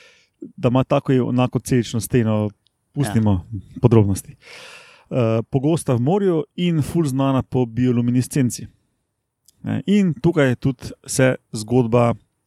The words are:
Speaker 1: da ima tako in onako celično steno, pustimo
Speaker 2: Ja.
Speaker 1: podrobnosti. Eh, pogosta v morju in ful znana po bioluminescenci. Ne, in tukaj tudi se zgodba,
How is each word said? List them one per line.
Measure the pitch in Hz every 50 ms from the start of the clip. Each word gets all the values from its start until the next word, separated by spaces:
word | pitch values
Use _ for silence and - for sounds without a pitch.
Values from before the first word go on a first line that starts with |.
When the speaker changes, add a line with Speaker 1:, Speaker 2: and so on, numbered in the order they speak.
| - - _ _ _ _ _ - - -
Speaker 1:
da | - - - 123
ima | 120 131 127
tako | - 147 143 - -
in | 135 127 120
onako | - 123 123 127 120 - 127
celično | - - 135 123 110 - - 113
steno, | 101 - - 127 113 110 107 107 104 104 - _ _ _ _ _ _ _ -
pustimo | 143 139 107 101 117 110 107
Speaker 2:
Ja. | 101 90 82 - 113 95 - - - -
Speaker 1:
podrobnosti. | - 120 117 113 104 101 95 - - -
Eh, | - - _ - - - - - - - - - - _ _ - - 131 120 113 113 113 110
pogosta | - - 139 127 151 170 147 - - 131
v | 117
morju | 120 139 185 208 202 190 170 160 - - _
in | - 175 175 170 156
ful | 135 - - 160 165
znana | 143 131 135 135 135 135 127
po | 117 - - 127 127
bioluminescenci. | 117 110 117 127 127 120 120 120 120 120 127 123 - - 151 131 120 - - - - _ _ _ _ _ _ _ _ _ _ _ _ _ _ _ _ _ _ -
Ne, | - 107 107 -
in | - 196 208 196 180 147
tukaj | - - 165 170 156 139 131 120
tudi | - - 135 127 - - - - -
se | - - - - 131 131 127 - _ _
zgodba, | - 110 107 107 120 131 123 113 113 120 120 117 117 107 _ _ _ _ _